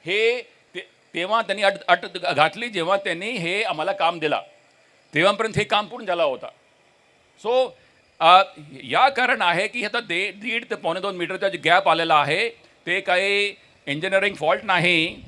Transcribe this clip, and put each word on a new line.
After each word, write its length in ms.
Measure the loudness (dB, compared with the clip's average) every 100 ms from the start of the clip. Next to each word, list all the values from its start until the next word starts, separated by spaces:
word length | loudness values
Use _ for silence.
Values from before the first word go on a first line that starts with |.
| -2
हे 420 | 0 0 0 -8 _ _ -16
ते-, 400 | -16 _ _ -6
तेव्हा 260 | 0 0
त्यांनी 220 | 0 0
अट, 80 | 0 0 2
अट 100 | 2 2 -6 -2 2
घातली 320 | 2 2 -6
जेव्हा 300 | -4 0 0
त्यांनी 320 | 0 -4 -6
हे 340 | -6 -4 -2
आम्हाला 280 | -4 -2 -4
काम 280 | 0 0 0
दिला, 200 | -2 -2 -6 _ _ _ _ _ _ 0
तेव्हापर्यंत 420 | 2 2 -2 -2
हे 60 |
काम 220 | 0 -2 -2
पूर्ण 200 | -10 -4
झाला 180 | 0
होता. 220 | 0 -2 -12 _ _ _ _ _ _ _ _ _ -2
So, 60 | 0 0 -6 _ _ _ _
अ, 240 | 8 8 6 -6 -20 -18
या 260 | -4 2 2
कारण 320 | 2 0 0
आहे 260 | 0 0 -2
की 180 | -6 -4
आता 140 | -6
दे-, 320 | -4 -4 -4
दीड 320 | -8 -8 -8
ते 120 | -6 -6
पावणे 240 | -4 -4
दोन 160 | -6 -6
मीटरचा 340 | -6 -2 -4
जे 80 | -2 4
गॅप 240 | 4 4
आलेला 260 | 2 4 2
आहे 340 | 4 0 -2 -6 _ _ -4
ते 120 | -4
काही 560 | 0 0 2 0 -2 -6 _ _ -8
इंजिनिअरिंग 480 | -6 0 0 0 -2
फॉल्ट 260 | 0 0
नाही. 600 | 0 2 2 2 0 -6